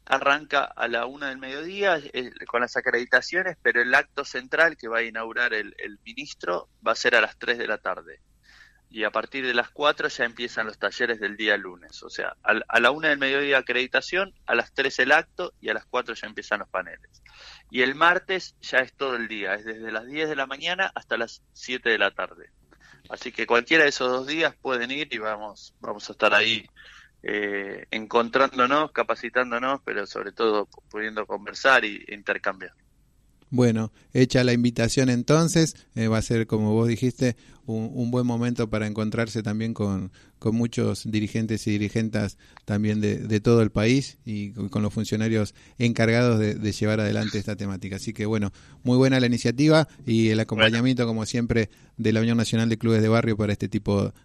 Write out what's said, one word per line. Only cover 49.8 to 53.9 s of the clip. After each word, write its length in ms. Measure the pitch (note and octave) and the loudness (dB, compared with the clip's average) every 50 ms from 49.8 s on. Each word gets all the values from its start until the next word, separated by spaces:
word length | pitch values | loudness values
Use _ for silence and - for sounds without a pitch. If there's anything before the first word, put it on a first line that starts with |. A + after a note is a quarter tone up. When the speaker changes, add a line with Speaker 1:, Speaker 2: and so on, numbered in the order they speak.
| D3 - - - - | 4 2 -4 -8 -2
Speaker 2:
y 220 | B2 A2+ A2+ A2+ | 0 2 4 4
el 80 | A2 G#2+ | 4 4
Speaker 1:
Bueno. 60 | A2 | 2
Speaker 2:
acompañamiento, 680 | A2 - A2+ G#2+ A2 A2 A2+ A#2 B2 C3 C3 A#2+ A#2 | 0 0 2 4 4 4 4 4 2 2 2 2 0
como 180 | A#2 A2+ A2 G#2+ | 0 -2 -2 -4
siempre, 440 | - - A#2+ A#2+ A#2 A#2 A#2 G#2+ - - - - - _ | -2 -2 -2 0 2 2 2 2 0 -4 -12 -20 -14 _
de 160 | - A2 A2 | -2 0 2
la 80 | A2 A2 | 4 4
Unión 160 | A2+ A#2 A#2 | 4 2 2
Nacional 320 | A#2 A2 - A#2+ A2+ A2+ | 2 2 2 2 2 2
de 100 | A#2 A2+ | 2 0
Clubes 240 | G#2+ A2+ A#2 A2+ A2 | 2 2 4 4 6
de 60 | G#2+ | 6
Barrio 300 | A2 A2+ A#2 A#2 A#2 G#2+ | 6 4 4 4 2 0
para 160 | G#2 G#2+ G#2 G2+ | 0 0 0 0
este 160 | - G2 F#2+ | -2 -2 -2
tipo 420 | - G2+ - G2+ | -2 -2 0 2